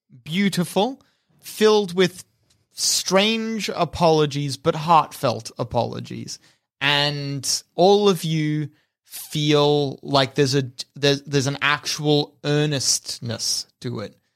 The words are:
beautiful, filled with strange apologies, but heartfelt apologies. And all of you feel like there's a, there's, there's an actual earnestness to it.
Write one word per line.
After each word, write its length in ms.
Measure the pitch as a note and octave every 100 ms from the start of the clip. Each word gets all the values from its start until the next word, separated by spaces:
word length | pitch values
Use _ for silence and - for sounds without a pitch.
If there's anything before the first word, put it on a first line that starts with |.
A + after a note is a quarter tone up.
| _ C3+
beautiful, 760 | C3+ F3 G3+ F3+ E3+ F#3 A3+ C#4 _ _ _ _
filled 520 | - - G#3+ G#3+ G3+
with 300 | F3 F3+ - - _ _ _ _
strange 960 | - - - - F#3 G#3+ A3+ A3 A3+ G3
apologies, 880 | - E3+ - E3+ D#3 D3+ C#3 C#3+ C3
but 180 | E3+ D#3+
heartfelt 760 | D#3 D#3+ C#3+ - C3+ A2+ - -
apologies. 800 | A#2+ A#2+ A#2 - A#2+ A#2+ A2+ - _ _ _ -
And 680 | C#3 C#3+ D3 C#3+ C#3+ C#3 - - - -
all 340 | F3+ G3+ G3+
of 140 | F3
you 460 | D#3+ D#3+ D3+ D3+ D3 _ _ _
feel 960 | _ - - D3+ D3 D3 D3 D3 C#3 -
like 320 | - C#3 C3 -
there's 200 | C#3 C#3+
a, 160 | B2+ - - -
there's, 260 | C#3+ C#3
there's 240 | C#3+ C#3+ C3
an 100 | C#3
actual 760 | C#3 D3 - - D3+ D3 D3 _
earnestness 1200 | D3 D3 D3+ C#3 - - - - A#2+ A2 - - - _
to 180 | B2+ A#2
it. 160 | G2+ _ _